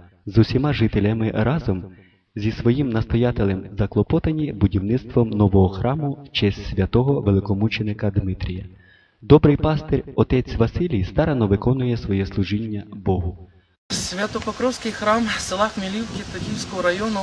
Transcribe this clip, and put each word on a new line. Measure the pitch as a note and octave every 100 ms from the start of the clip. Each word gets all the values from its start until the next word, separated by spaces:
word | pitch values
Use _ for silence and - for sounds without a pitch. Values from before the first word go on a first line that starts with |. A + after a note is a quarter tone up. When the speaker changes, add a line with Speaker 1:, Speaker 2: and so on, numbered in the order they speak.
| - _ G#2
Speaker 1:
з | G2
усіма | A2 B2 D3
жителями | A#2 A2+ G#2 G2+ A2 A2 G#2+
разом | A2 D#3+ G2+ F#2 F#2 F#2 - _ _ G#2
зі | G#2
своїм | A2 A#2 C3 C3+
настоятелем | A2+ A2+ A#2 A#2+ A#2 G2 F#2+ - G2+
заклопотані | G2+ G#2+ G2+ E3 D#3+ D#3 D3+
будівництвом | G2 G2 G2+ G2 B2+ A#2 B2+ A2+
нового | G#2 G2+ G2 F#2
храму | F#2+ A#2 D3 C#3+ C3+ -
в |
честь | - G2+ - -
святого | - F#2+ A#2 C3 C#3+
великомученика | G2+ G2 G2 G2 A2 - G#2+ G#2 G#2+
Дмитрія. | G2 F#2+ F#2 F#2 F#2 - - _ _ _ _
Добрий | G#2+ - D3+ C#3+
пастир, | D#3 D3+ D#3 C3+ - -
отець | C#3 C3 - -
Василій, | A2+ - F3 A2+ F2+
старанно | - D#3+ C3+ G#2
виконує | G2+ B2 C3+ B2 A#2
своє | - G2 F#2+
служіння | G#2 F#2 G#2 A2+ G#2 -
Богу. | G2+ F#2+ F2+ E2+ - - _ _ _ -
Speaker 2:
Святопокровський | - - F3+ G#3 A3+ A3 - B3 A#3+ A3
храм | G3+ G#3 A3 A3 -
села | - F#3 G#3+
Хмелівки | G#3+ F#3+ G#3 A3+ G3 G#3
Тетіївського | F3+ G#3+ G#3+ - F#3+
району | F3 F3+ A3 G3+